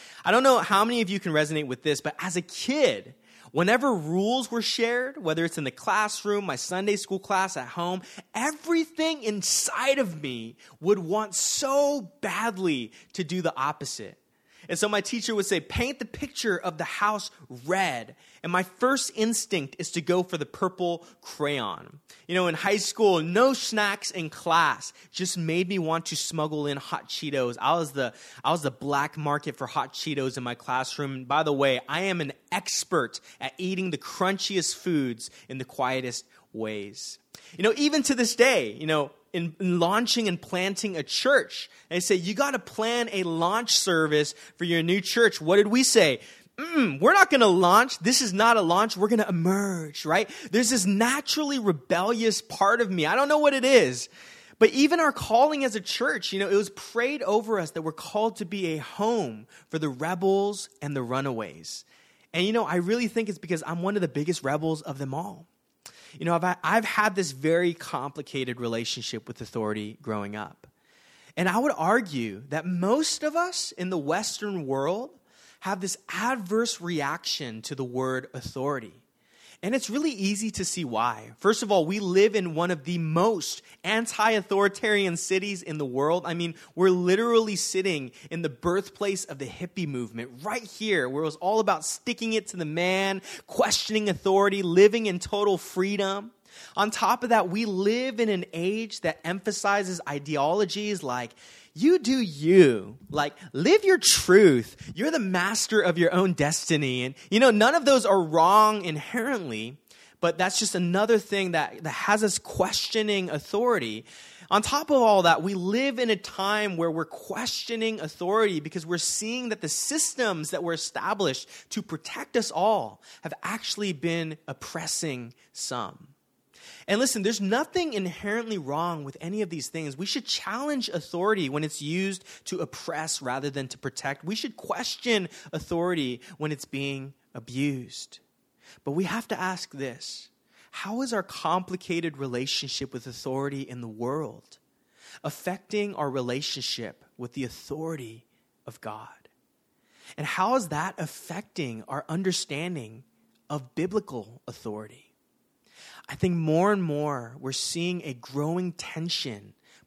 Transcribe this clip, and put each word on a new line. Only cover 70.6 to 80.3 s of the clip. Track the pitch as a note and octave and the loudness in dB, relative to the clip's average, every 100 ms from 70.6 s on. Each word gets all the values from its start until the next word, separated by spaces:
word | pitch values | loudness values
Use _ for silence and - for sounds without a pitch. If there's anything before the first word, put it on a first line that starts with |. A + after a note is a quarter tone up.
| - _ _ _ _ _ - - | -20 _ _ _ _ _ -10 -2
And | F3+ | 0
I | G3+ | 2
would | C#4+ - | 0 0
argue | D#3+ A#3 G3+ C#3 A2+ G2 C3+ | 2 2 0 -4 -6 -8 -8
that | D3 F3 | -6 -4
most | F3 F#3 C4+ D#4 - | -2 2 2 0 -2
of | D4+ D#4+ | -2 -2
us | F4 F4+ - | -2 -4 -8
in | - F3+ | -8 -4
the | F3+ | -4
Western | C#3+ F3 G#3+ - G#3 F#3+ C3+ | -2 -2 -4 -6 -6 -6 -2
world | C3+ C#3+ G3 C#4 - _ _ - _ | -2 0 -2 -6 -16 _ _ -20 _
have | F#3+ G3 | -6 -4
this | F#3 - - | -6 -8 -10
adverse | - A3+ C4 F3+ A3 A#3 - | -4 -2 -2 -2 0 0 -4
reaction | F3 E3 C#3 E3 - - C3 A2 | -4 -2 -2 -4 -6 -6 -6 -10
to | - C3+ | -8 -6
the | B2+ | -4
word | B2 C3 C3 C3 | -2 -2 -2 -6
authority. | C3+ - B2+ C3+ C#3 G#2+ - _ _ _ _ - - | -10 -10 -6 -4 -4 -8 -18 _ _ _ _ -20 -8
And | F3+ B3+ | -2 -2
it's | - | -2
really | B3 D#4 | -2 -2
easy | G#3+ F#3+ | 0 -2